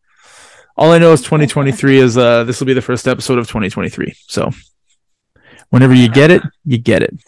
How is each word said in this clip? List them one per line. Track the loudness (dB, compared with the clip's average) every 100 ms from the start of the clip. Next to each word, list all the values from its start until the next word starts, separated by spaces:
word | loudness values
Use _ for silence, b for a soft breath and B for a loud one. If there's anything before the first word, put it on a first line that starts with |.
| b b b b b b b -2
All | 2
I | 4
know | 4
is | 2
twenty | 0 -2 -2
twenty-three | -2 -4 -2 2 4
is, | 2 2
uh, | 2 0
this | -2 -6
will | -4
be | -4
the |
first | -4 -6 -6
episode | -6 -4 -4
of | -4
twenty | -6 -8
twenty-three. | -8 -10 -8 -12 -12 -12
So | -8 -6 -8 _ _ _ _ _ _ _ _ b b b
whenever | 2 4 4
you | 4
get | 4 4
it, | 2 -2 _ -6
you | -4
get | -2 -2
it. | -2 -8